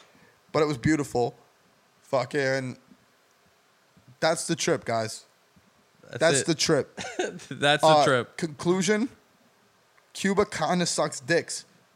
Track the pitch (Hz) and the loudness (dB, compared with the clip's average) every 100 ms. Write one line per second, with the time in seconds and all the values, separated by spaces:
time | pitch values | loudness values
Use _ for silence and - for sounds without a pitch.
0 | - _ _ _ _ 147 151 135 147 156 | -20 _ _ _ _ 0 0 0 0 0
1 | 139 123 120 - _ _ _ _ _ _ | 0 -2 -2 -4 _ _ _ _ _ _
2 | - 135 127 147 135 135 127 - _ _ | -4 -2 -2 -2 0 -2 -4 -12 _ _
3 | _ _ _ _ _ _ _ _ _ _ | _ _ _ _ _ _ _ _ _ _
4 | _ - 160 165 - 165 - 143 - 113 | _ -4 -2 -2 -4 -4 -2 -2 -2 -4
5 | 110 - - _ _ _ _ _ _ _ | -4 -10 -20 _ _ _ _ _ _ _
6 | - - 160 139 - 160 - 147 - - | -14 0 2 2 0 0 2 0 0 -8
7 | - - - 175 - 127 143 147 160 156 | -10 -6 -6 -8 -14 -2 2 4 6 6
8 | 143 127 110 - 165 143 175 185 170 214 | 6 2 0 -6 -8 -4 0 0 2 0
9 | 262 - _ _ _ _ _ _ _ _ | -2 -8 _ _ _ _ _ _ _ _
10 | _ - 196 196 202 - 156 180 170 - | _ -4 0 0 0 -2 0 0 0 0
11 | 151 - 123 170 120 - - _ _ | -2 -4 -2 -2 -2 -10 -14 _ _